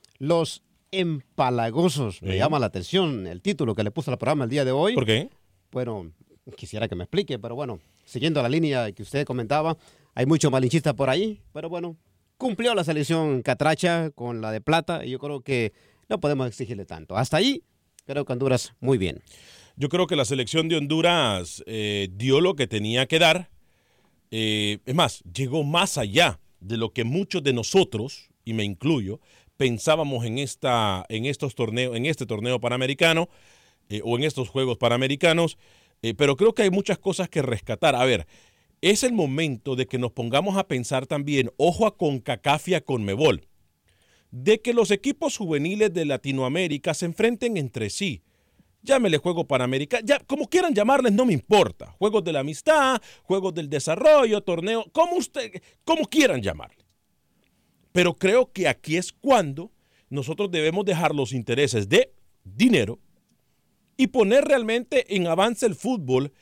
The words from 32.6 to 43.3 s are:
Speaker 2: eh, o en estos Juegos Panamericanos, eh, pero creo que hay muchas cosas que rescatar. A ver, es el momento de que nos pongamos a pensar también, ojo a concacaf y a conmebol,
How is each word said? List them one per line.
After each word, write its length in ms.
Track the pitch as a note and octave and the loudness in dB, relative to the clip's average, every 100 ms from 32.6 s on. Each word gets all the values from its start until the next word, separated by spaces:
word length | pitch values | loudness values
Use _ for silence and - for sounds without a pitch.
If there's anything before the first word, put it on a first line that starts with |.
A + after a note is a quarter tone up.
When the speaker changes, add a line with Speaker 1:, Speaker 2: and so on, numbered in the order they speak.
| A#2 B2 C3 C#3 E3 E3 E3+ _ _ _ _ _ - | -2 -2 -2 0 2 2 -2 _ _ _ _ _ -12
Speaker 2:
eh, 120 | G#2+ | -8
o 140 | A2 A#2+ | -4 -2
en 60 | |
estos 240 | D#3 C#3 A#2 | -2 -4 -6
Juegos 280 | C3+ C3 A2+ | -4 -2 0
Panamericanos, 800 | A#2 A#2+ C3 C#3+ E3+ D#3+ E3 - _ _ _ _ | 2 2 0 2 2 4 0 -4 _ _ _ _
eh, 120 | A#2 | -6
pero 220 | A2 D3 C#3 | 0 2 4
creo 200 | G#3+ A3 | 2 4
que 60 | |
hay 80 | G3+ | 2
muchas 280 | F#3 G3 F#3 | 2 0 -2
cosas 300 | G3 F3+ F3 | -2 -4 -4
que 140 | E3 | -2
rescatar. 520 | C3 A2+ - A2 D#3+ | -2 -4 -4 0 2
A 100 | B2+ | 4
ver, 220 | C3 G#2+ D2+ - _ _ _ - | 4 2 -2 -16 _ _ _ -2
es 220 | E3+ G#3 | 2 2
el 100 | B3+ | 2
momento 640 | A3+ D3 C3+ D#3+ A#2 - B2+ | 0 0 0 -2 -4 -6 -4
de 100 | B2+ | -4
que 120 | B2+ | -4
nos 140 | B2 | -4
pongamos 440 | - A#2 C3+ G3 G3 | -4 0 0 0 -2
a 120 | F#3 | -2
pensar 380 | C3 A#2 - B2+ | -4 -2 -4 -2
también, 440 | D3+ C#3+ C#3+ A#2+ - | -4 -2 0 0 2
ojo 300 | D#3 E3+ A3 | 2 4 0
a 100 | - | 2
concacaf 720 | D#3 C3+ - A#2+ C#3 D3 - | -2 -2 -4 -4 0 0 0
y 60 | |
a 60 | F3 | -2
conmebol, 640 | - B2+ G2+ G2+ D3+ | -2 -2 -2 2 2